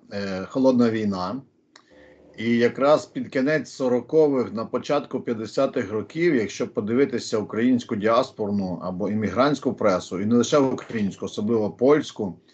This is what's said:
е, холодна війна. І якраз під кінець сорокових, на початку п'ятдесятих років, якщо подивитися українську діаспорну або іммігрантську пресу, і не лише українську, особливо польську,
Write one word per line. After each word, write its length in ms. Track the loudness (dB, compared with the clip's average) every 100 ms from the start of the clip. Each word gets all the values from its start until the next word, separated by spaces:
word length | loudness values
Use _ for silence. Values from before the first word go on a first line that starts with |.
| -12
е, 340 | -8 -6 -6 -6
холодна 400 | 0 2 4 2
війна. 520 | 2 -2 -2 -6 -8 -12 _ _ -20 _ -20 -20 -20 -20 -6
І 180 | 0 2
якраз 500 | 2 2 4 4 0
під 220 | -10 -6
кінець 420 | -2 0 0 -4
сорокових, 840 | -4 0 0 2 2 4 2 -2
на 120 | -4
початку 560 | -4 -4 -2 -2 -2 -6
п'ятдесятих 720 | -4 -6 -4 -2 0 0 -4
років, 420 | -4 -6 -2 2
якщо 340 | 2 0 -4 -6
подивитися 680 | -4 0 2 2 0 -4 -4
українську 580 | -2 0 2 2 0 -2
діаспорну 840 | 2 2 2 -2 -2 -2 -2 -4
або 260 | -6 -4 -2
іммігрантську 680 | -2 0 2 2 2 -2
пресу, 460 | 0 2 2 -2 -4
і 60 | 2
не 100 | 2
лише 220 | 4 4
українську, 680 | 2 0 -6 -4 -4 -4 -8
особливо 440 | -4 0 0 0
польську, 680 | 2 4 4 2 -6 -8 -8 _